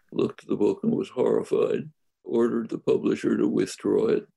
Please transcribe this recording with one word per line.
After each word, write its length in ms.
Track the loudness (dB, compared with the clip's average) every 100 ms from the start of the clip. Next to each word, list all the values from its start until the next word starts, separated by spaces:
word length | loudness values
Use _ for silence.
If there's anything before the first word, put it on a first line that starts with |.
| _
looked 320 | -2 -2 -4
at 60 | -6
the 80 | 0
book 240 | 0 0
and 80 | 0
was 160 | 0 -2
horrified, 840 | -2 0 0 0 0 0 -2 -6 -16 _ _ -4
ordered 440 | 0 2 0 -4
the 100 | -4
publisher 580 | 0 0 0 0 0 2
to 100 | 2
withdraw 600 | 0 -2 -4 0 2 2
it. 200 | 0 -4